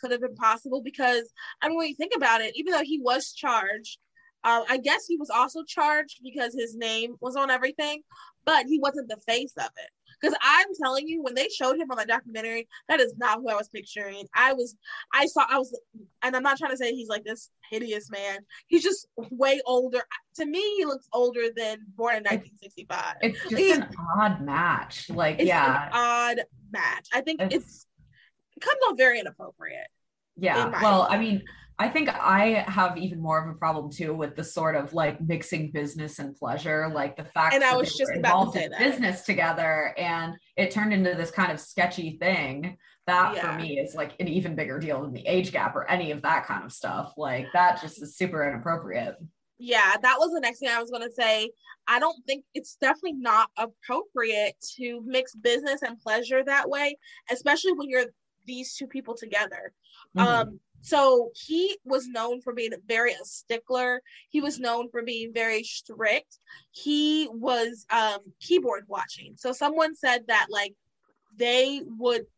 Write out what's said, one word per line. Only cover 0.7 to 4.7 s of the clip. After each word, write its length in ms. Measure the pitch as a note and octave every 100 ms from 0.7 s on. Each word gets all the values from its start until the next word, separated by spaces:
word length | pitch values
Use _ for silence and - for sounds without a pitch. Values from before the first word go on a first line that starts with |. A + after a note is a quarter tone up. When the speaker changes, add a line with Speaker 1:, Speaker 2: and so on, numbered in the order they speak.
| C4
Speaker 1:
because, 480 | B3 - B3+ A#3+ A#3 - - -
I 80 | D4+
mean, 80 | E4
when 120 | D#4+
you 80 | C#4
think 180 | F4 A4
about 240 | C4 A3+
it, 120 | A3 A3+
even 160 | D#4
though 100 | E4
he 160 | C#4+ D#4
was 320 | B3 C4 -
charged, 680 | - C#4+ A3+ G3 G#3+ A3+ - _ _ _ _
uh, 200 | A3+ A#3
I 100 | A#3